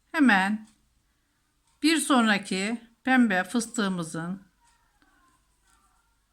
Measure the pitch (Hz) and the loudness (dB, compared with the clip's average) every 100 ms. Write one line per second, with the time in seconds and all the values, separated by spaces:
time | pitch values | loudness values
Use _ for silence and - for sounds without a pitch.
0 | _ 330 262 196 190 214 - _ _ _ | _ 0 4 4 2 -4 -10 _ _ _
1 | _ _ _ _ _ _ _ _ 302 320 | _ _ _ _ _ _ _ _ 0 0
2 | - 269 220 196 196 185 202 233 - _ | 2 2 2 0 -2 -6 -4 -8 -12 _
3 | - 262 240 185 185 240 226 - 196 180 | 0 2 4 0 -2 -4 -6 -4 -4 -4
4 | 165 170 170 190 - _ _ _ _ _ | -6 -8 -10 -12 -14 _ _ _ _ _
5 | _ _ _ _ _ _ _ _ _ _ | _ _ _ _ _ _ _ _ _ _
6 | _ _ _ | _ _ _